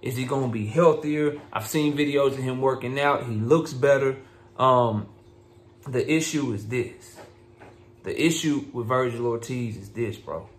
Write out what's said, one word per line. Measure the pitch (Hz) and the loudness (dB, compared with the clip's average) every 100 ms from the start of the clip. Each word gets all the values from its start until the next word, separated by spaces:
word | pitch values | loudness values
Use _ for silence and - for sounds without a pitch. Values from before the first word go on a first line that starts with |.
Is | - 117 | -6 -4
he | 127 | -2
gonna | 135 131 | -2 -2
be | 110 104 | -2 -2
healthier? | 135 170 151 151 151 147 147 - | 4 6 6 0 0 0 -2 -8
I've | - - | -8 -4
seen | 156 151 143 | 0 0 0
videos | 147 143 139 | 0 2 2
of | 131 | 0
him | 127 127 | -4 0
working | 131 131 123 135 | 0 0 -4 0
out. | 143 139 123 | 2 0 -2
He | 110 | -4
looks | 113 160 160 | 4 4 2
better. | 131 139 139 135 127 - - - - | 0 4 4 2 -2 -10 -20 -20 2
Um, | 131 127 120 107 104 - - - - - - _ - | 4 6 4 0 -4 -14 -20 -20 -20 -20 -20 _ -6
the | 127 - | -4 0
issue | 156 156 156 135 | 0 0 -2 -2
is | 107 104 | -4 -6
this. | 123 117 - - - - - - - - - - - | -4 -4 -8 -20 -20 -20 -20 -20 -20 -20 -20 -20 -16
The | - - 160 | -10 0 0
issue | 165 160 143 - | 2 0 -2 -4
with | 123 113 | -8 -2
Vergil | 127 127 117 120 | 0 0 -2 -4
Ortiz | 113 - 127 117 104 | -4 -6 -6 -6 -8
is | 98 | -14
this, | 113 113 92 | -6 -6 -6
bro. | - 78 - | -10 -10 -10